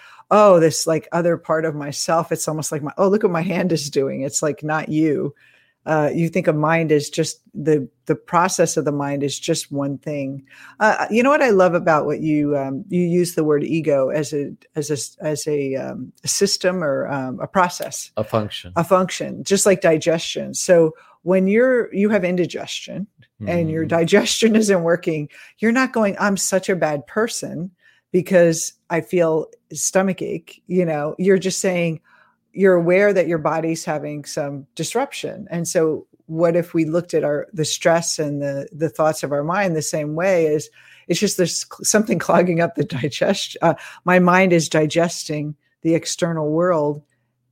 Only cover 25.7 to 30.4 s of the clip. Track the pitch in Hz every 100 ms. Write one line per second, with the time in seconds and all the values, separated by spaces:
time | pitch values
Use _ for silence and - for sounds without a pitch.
25.7 | 240 262 240 214 185 202 202 - 190 185
26.7 | 185 156 147 - - 233 - 143 139 185
27.7 | _ _ _ _ 180 - 185 170 156 -
28.7 | - - 170 156 180 165 160 - - -
29.7 | 156 - 190 190 180 143 165